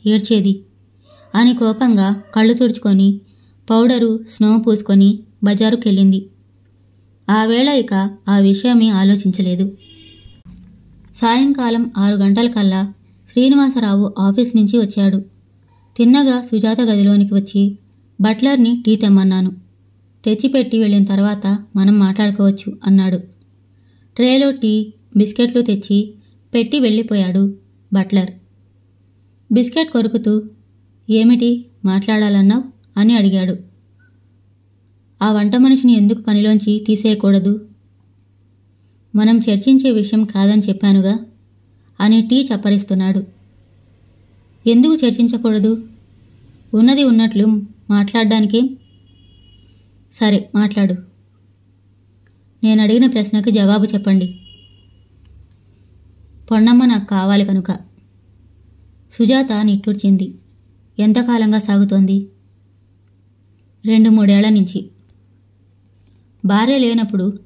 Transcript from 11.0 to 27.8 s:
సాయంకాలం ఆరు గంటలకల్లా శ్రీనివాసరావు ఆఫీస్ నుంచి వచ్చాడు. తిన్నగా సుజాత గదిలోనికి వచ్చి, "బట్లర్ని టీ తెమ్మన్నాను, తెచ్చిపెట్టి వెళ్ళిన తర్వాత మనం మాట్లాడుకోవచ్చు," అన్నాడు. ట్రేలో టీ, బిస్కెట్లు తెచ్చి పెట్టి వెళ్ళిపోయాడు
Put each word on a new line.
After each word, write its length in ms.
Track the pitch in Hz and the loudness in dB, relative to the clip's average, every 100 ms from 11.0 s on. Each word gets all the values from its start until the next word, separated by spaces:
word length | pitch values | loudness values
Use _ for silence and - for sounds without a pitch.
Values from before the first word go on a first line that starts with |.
| - - | -20 -4
సాయంకాలం 760 | 233 240 277 277 240 233 233 - | -2 0 0 0 -2 -2 -4 -2
ఆరు 180 | 202 208 | -2 0
గంటలకల్లా 760 | 196 196 240 233 196 190 196 - _ _ _ | 0 2 0 0 -2 -2 -6 -10 _ _ _
శ్రీనివాసరావు 840 | - 254 277 269 262 214 202 202 202 | 0 2 2 2 0 -2 0 -2 -2
ఆఫీస్ 360 | 196 196 240 233 | -2 0 0 0
నుంచి 200 | 208 233 | 0 0
వచ్చాడు. 380 | 202 208 196 196 190 _ _ _ _ _ _ - | -2 0 0 -2 -8 _ _ _ _ _ _ -2
తిన్నగా 460 | 240 269 277 247 | 2 4 2 -2
సుజాత 400 | 247 220 220 220 | -2 -2 -2 -2
గదిలోనికి 520 | 233 208 202 202 202 | 0 2 2 2 2
వచ్చి, 440 | 202 196 202 202 202 _ _ _ _ | 0 -2 -2 -2 -4 _ _ _ _
"బట్లర్ని 640 | 202 220 254 277 233 240 226 | -2 0 0 2 0 0 -2
టీ 100 | 214 | 0
తెమ్మన్నాను, 560 | 214 196 190 185 185 190 _ _ _ _ _ _ | 2 2 2 0 -4 -6 _ _ _ _ _ _
తెచ్చిపెట్టి 560 | - 214 262 269 247 226 | -6 -4 -2 -2 -2 -2
వెళ్ళిన 240 | 214 202 | 0 0
తర్వాత 420 | 196 196 202 202 196 208 - 202 | 0 0 -2 -4 -4 -6 -6 -2
మనం 240 | 196 208 | 2 2
మాట్లాడుకోవచ్చు," 680 | 196 196 208 202 196 196 - - | 0 0 -4 0 0 -2 -8 -10
అన్నాడు. 360 | 190 196 190 180 - _ _ _ _ _ _ _ _ - | 0 2 2 -4 -8 _ _ _ _ _ _ _ _ -2
ట్రేలో 340 | 247 262 277 | 0 2 0
టీ, 220 | 277 220 214 214 - _ 202 | -2 -2 -2 -4 -12 _ -2
బిస్కెట్లు 440 | 208 - 240 240 | -2 0 -2 -2
తెచ్చి 380 | 233 202 - 202 214 - _ _ _ | -2 -4 -2 -4 -4 -12 _ _ _
పెట్టి 260 | 240 233 294 | -4 -4 -2
వెళ్ళిపోయాడు 640 | 247 214 226 208 185 185 196 196 _ _ | 0 -2 -2 -4 -2 -2 -2 -4 _ _